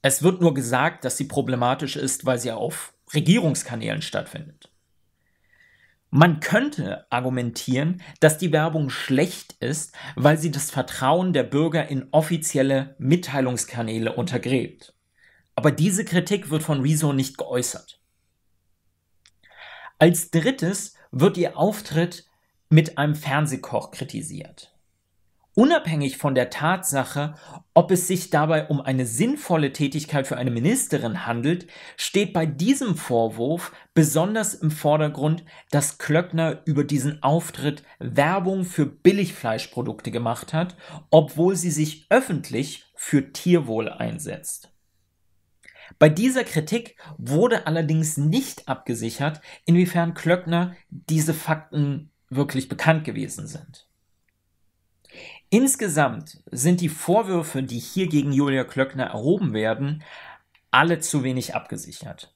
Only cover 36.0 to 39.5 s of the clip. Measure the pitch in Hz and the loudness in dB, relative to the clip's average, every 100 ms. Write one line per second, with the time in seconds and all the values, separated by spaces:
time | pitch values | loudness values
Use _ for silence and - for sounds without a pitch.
36 | - 147 - 160 165 135 - 143 147 147 | 0 0 0 -2 -2 -2 -2 -2 0 0
37 | 135 151 135 165 - - 139 147 - - | -2 -2 0 0 -2 -6 -6 -6 -16 -12
38 | - 117 147 196 185 190 180 - 143 - | -2 2 2 2 -2 -2 -4 -2 -2 4
39 | 175 202 175 - 117 | 4 4 -2 -4 -4